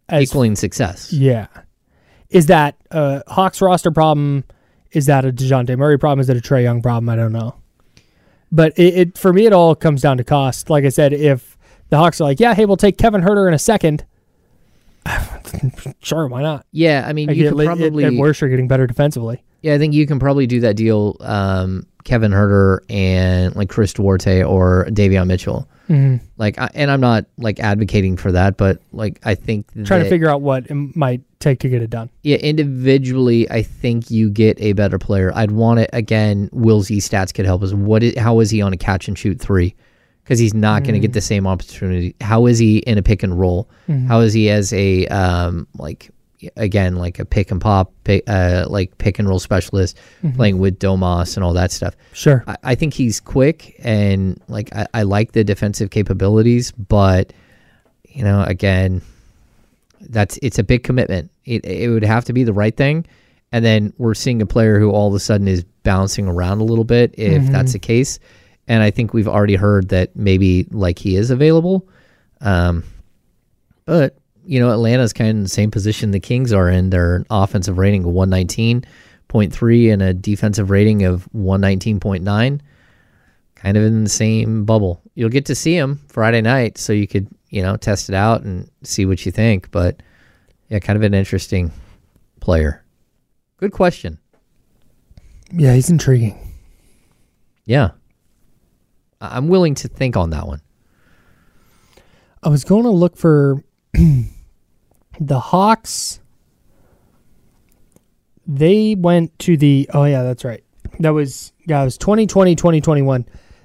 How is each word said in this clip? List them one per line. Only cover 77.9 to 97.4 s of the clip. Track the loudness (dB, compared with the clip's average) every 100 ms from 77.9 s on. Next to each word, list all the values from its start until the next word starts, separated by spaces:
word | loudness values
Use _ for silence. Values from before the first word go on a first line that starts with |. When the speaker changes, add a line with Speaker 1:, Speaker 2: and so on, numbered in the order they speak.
| 0 0
Speaker 2:
of |
one | 0 0
nineteen | 0 -2 -2 -2 -2 -6 -16 _ _ -4
point | -2 -2
three | 0 2 4 4
and | 2
a | 0
defensive | -2 -4 -2 -2 -2 0
rating | 2 2 2
of | 0 -2 -6
one | -6 -2 0
nineteen | 0 0 -2 -4
point | -4 -4
nine. | -2 -2 0 -2 -10 _ _ _ _ _ _ _ _ _
Kind | -2 0
of |
in | 2 0
the | -2
same | -2 -2 0 -2 -2 0
bubble. | 0 0 -4 _ -6
You'll | -2
get | -2 -2
to | -4
see | -2 -2
him | -2 -6 -8
Friday | -2 0 2
night, | 2 0 -2 -4
so | -4
you | -2 -2
could, | -4 -6 -12 _
you | -6
know, | -4 -4
test | -4 -4 -4
it | -2
out | 0 0
and | -4 -10 -12 _
see | -10 -4 -2
what | -2 -4
you |
think. | 0 0 0 -2
But, | -2 -2 -4 _ _ _ _ _ _ -8
yeah, | -6
kind | -2 0
of |
an | 2 0
interesting | 0 -4 -4 -4 -4 -8 -20 _ _ _ _ _
player. | -2 0 0 -4 _ _ _ _ _ _ _ _
Good | -6
question. | 0 0 0 -8 -14 _ _ _ _ _ _ _ _ _ _ -20 -20 -10
Speaker 1:
Yeah, | 0 4
he's | 4 4
intriguing. | 2 2 2 0 -6 -16 -20 _ _ _ _ _ _ _ _